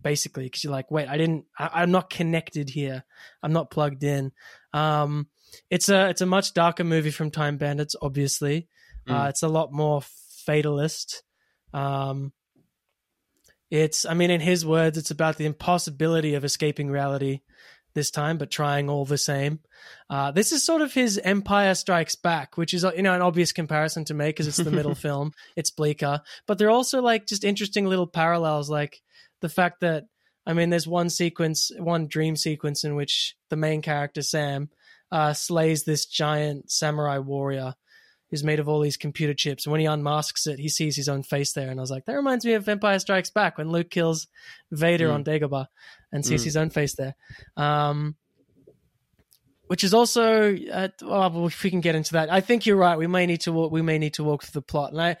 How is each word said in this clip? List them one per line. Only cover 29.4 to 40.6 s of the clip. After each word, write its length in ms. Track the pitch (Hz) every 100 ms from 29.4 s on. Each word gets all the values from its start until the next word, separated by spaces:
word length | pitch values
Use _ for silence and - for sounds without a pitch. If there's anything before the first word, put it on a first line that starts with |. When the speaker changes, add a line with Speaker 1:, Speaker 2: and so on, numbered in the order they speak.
Speaker 1:
the 80 | 165
fact 320 | - 175 -
that, 240 | 175 156 - _ _ _ -
I 80 |
mean, 160 | 165 170
there's 160 | 170 160
one 220 | 175 170
sequence, 600 | - 175 170 165 156 - -
one 300 | 170 170 151
dream 280 | 156 160 156
sequence 480 | 165 151 151 147
in 120 | 151 147
which 400 | 143 - - - -
the 60 | 156
main 240 | 156 156
character, 400 | 151 147 143 -
Sam, 460 | 139 156 143 139 147 _ _ - -
uh, 220 | 165 151
slays 500 | 147 - 170 160 151
this 220 | 160 147 -
giant 640 | - 151 151 151 143 -
samurai 480 | - 156 151 147 139
warrior 560 | 135 139 139 135 131 - _ - _ _ -
who's 120 | 156
made 160 | 151 151
of 80 | 151
all 120 | 151
these 180 | 147 -
computer 380 | 151 - 151 143
chips. 280 | 147 135 147
And 40 |
when 80 | 156
he 60 | 156
unmasks 640 | 151 147 151 147 - 156
it, 100 |
he 100 | 139